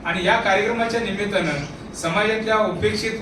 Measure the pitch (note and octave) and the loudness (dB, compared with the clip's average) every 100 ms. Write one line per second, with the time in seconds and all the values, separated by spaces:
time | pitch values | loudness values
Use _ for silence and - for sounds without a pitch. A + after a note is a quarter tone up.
0 | E3+ F3+ F#3 A3+ G#3 F#3+ A3 A#3 A3+ A3+ | -2 0 2 4 4 2 2 0 0 -2
1 | G#3 F#3+ G3+ F#3+ D#3+ C#3+ C#3+ - - - | -2 -2 0 0 0 -2 -6 -10 -12 -6
2 | E3 F#3+ G#3+ A3 A3 A3 G3+ E3+ G#3+ G#3+ | -2 0 2 0 2 2 2 2 0 0
3 | A3 G#3+ | -4 -4